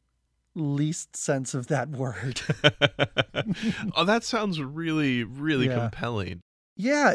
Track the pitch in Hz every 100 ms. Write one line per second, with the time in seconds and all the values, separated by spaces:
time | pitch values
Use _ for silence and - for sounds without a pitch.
0 | _ _ _ _ _ - 147 143 151 165
1 | - - - 139 135 139 120 143 131 135
2 | 131 95 131 - - - 147 - 147 -
3 | 139 - - - 214 185 220 - 214 -
4 | 170 226 - 226 214 160 135 151 165 156
5 | 139 123 113 135 151 139 127 123 117 -
6 | 113 113 90 87 - _ _ - 226 294
7 | 262